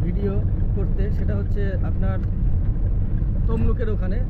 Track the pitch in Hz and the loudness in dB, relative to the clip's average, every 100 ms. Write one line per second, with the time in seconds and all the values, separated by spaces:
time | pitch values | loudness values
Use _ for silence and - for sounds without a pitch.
0 | - - 196 196 - - - 202 196 - | -2 0 0 0 0 0 0 0 0 0
1 | 208 202 - 202 - - 202 185 - - | 0 0 0 0 0 0 0 0 -2 0
2 | 196 190 - - - - - - - - | 0 0 -2 0 0 0 0 0 0 0
3 | - - - - - 226 226 214 220 202 | 0 0 0 0 0 2 2 2 0 0
4 | 185 208 | 0 0